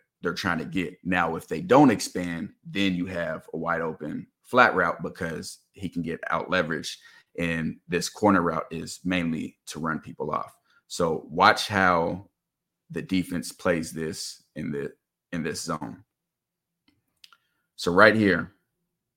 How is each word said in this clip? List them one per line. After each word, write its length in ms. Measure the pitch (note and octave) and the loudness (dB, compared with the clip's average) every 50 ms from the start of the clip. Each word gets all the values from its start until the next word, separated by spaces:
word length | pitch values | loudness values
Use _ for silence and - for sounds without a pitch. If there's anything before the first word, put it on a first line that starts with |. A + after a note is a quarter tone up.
| _ _ _ _ | _ _ _ _
they're 120 | - F2 F2 | -6 -6 -4
trying 240 | - - F#2 F2 D#2+ | -2 -2 -2 -2 -2
to 60 | D2+ | -4
get. 340 | - E2 F#2+ F2 D#2 - _ - | -4 -4 -4 -4 -4 -8 _ -4
Now, 320 | F2 F#2 F2+ E2+ E2 D#2+ | -2 0 0 0 0 -2
if 120 | D#2 - - | -6 -6 -6
they 120 | E2+ D#2+ | -6 -6
don't 300 | D#2+ F2+ A#2+ C#3 D3+ B2+ | 2 6 8 8 8 8
expand, 600 | G#2+ - - - - F#2 F2 F2 E2+ E2+ - - - _ _ | 6 4 -2 -6 -6 -6 -6 -6 -6 -8 -8 -10 -12 _ _
then 300 | E2 D#2+ G2 G2 G2 F2+ | -10 -4 -2 0 0 0
you 120 | F2 F2+ | -2 -4
have 400 | F#2+ F#2 F2 E2+ D#2+ D#2 D#2+ - - | -4 -4 -4 -4 -4 -6 -8 -10 -10
a 60 | - E2 | -10 -6
wide 240 | D#2+ E2+ E2+ E2 | -4 -2 -2 -2
open 440 | E2 D#2+ D#2 - D2+ D2+ D#2+ - - - _ _ | -2 -4 -6 -8 -10 -8 -8 -10 -10 -14 _ _
flat 320 | _ - A#2+ B2+ A#2+ G#2 - | _ 0 4 6 6 6 4
route 280 | F#2 F2 E2+ - - | 2 0 0 -2 -4
because 560 | E2 D#2+ - - F2 E2 D#2+ - G2 - - - _ _ | -8 -10 -8 -6 -6 -6 -6 -8 -10 -12 -16 -18 _ _
he 160 | _ - F#2+ E2+ | _ -10 -10 -6
can 140 | - F2 | -6 -6
get 180 | E2 E2 D#2+ - - - | -6 -6 -6 -6 -4 -4
out 200 | - E2 - - | -4 -4 -2 0
leveraged. 460 | F2 F#2 E2 D#2 D#2+ D2 - - - - - - - - _ _ _ - | 0 0 0 0 -4 -6 -6 -10 -12 -14 -18 -20 -20 -20 _ _ _ -4
And 400 | E2+ E2+ E2+ E2 D#2+ D#2 C#2 - _ - | -2 -2 -2 -2 -2 -4 -6 -8 _ -4
this 200 | F2+ E2+ E2 - | -4 -4 -4 -4
corner 340 | - - A2 G2+ G2 F2+ | -4 2 4 4 4 4
route 240 | E2+ E2+ D#2+ D#2+ - - | 2 2 -2 -2 -6 -6
is 300 | E2+ D#2+ E2+ - - - - | -10 -10 -10 -10 -14 -8 -4
mainly 540 | F#2 F#2 F2+ E2+ E2 D#2+ D#2 E2 - - _ _ | -2 0 0 0 -2 -2 -4 -6 -8 -12 _ _
to 140 | - - D2+ | -14 -10 -6
run 200 | D#2 D#2 D#2 - | -4 -4 -4 -6
people 300 | - - - - - D2+ | -8 -14 -10 -8 -6 -4
off. 240 | - - - - - _ _ _ _ _ _ _ | -4 -6 -6 -8 -16 _ _ _ _ _ _ _
So 380 | - - F2 E2 D#2 - - - | -4 -2 -2 0 0 -4 -6 -6
watch 380 | D2+ F2 F#2 G#2+ - - - - | 0 6 6 6 6 4 0 -2
how 600 | G#2+ G2 F#2+ F#2 F2+ E2+ E2 F2 F2 F#2 G2+ - _ _ _ _ _ _ _ _ _ _ _ _ | 2 4 4 4 4 4 2 0 -4 -6 -10 -16 _ _ _ _ _ _ _ _ _ _ _ _
the 120 | - D#2+ | -10 -10
defense 500 | D2+ - F#2 F#2 E2 - F2+ E2 - - | -4 0 0 0 0 -2 -6 -8 -8 -8
plays 400 | - - - F#2 F2 E2 D#2 D#2+ | -14 -4 0 0 0 0 -2 -6
this 500 | - D#2+ D#2+ D#2 - - - - - - _ _ _ | -8 -8 -6 -6 -6 -8 -10 -12 -12 -16 _ _ _
in 160 | D2+ D2+ D#2+ | -10 -8 -6
the, 200 | D2 C#2+ C#2+ - - _ _ _ _ _ _ _ | -6 -6 -6 -8 -10 _ _ _ _ _ _ _
in 100 | - E2 | -8 -6
this 200 | D2+ D#2 C#2+ - | -4 -4 -6 -6
zone. 420 | - - E2 D#2 - - - - - _ _ _ _ _ _ _ _ _ _ _ _ _ _ _ _ _ _ _ _ _ _ _ - _ _ _ _ _ _ _ _ _ _ | -6 -6 -6 -6 -6 -10 -12 -16 -20 _ _ _ _ _ _ _ _ _ _ _ _ _ _ _ _ _ _ _ _ _ _ _ -20 _ _ _ _ _ _ _ _ _ _
So 160 | - - F2+ | -4 -2 2
right 220 | F2 F#2 G#2+ A2 G#2 | 8 10 10 10 10
here, 380 | A2 G#2+ G2 F2 E2+ F2 E2+ _ _ _ _ _ _ _ _ _ _ _ _ _ | 8 4 4 4 2 -2 -8 _ _ _ _ _ _ _ _ _ _ _ _ _